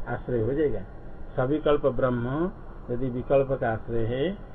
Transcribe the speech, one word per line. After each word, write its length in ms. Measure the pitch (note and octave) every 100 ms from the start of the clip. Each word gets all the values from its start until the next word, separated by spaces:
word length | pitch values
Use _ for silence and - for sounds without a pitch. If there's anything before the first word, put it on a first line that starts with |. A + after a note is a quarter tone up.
| -
आश्रय 340 | A#2+ - A#2+
हो 120 | A2
जाएगा। 280 | C#3+ D3 G#2+ G2 - - - - -
सविकल्प 480 | B2+ D3+ D3+ D3 C#3+
ब्रह्म 680 | A#2+ C3 B2 A#2+ C#3+ F3+ - - - -
यदि 180 | B2 C3
विकल्प 420 | B2 A#2+ C#3 C3
का 200 | C3 B2
आश्रय 320 | A2 - A#2 A2+
है, 320 | B2+ D#3+ G#3 -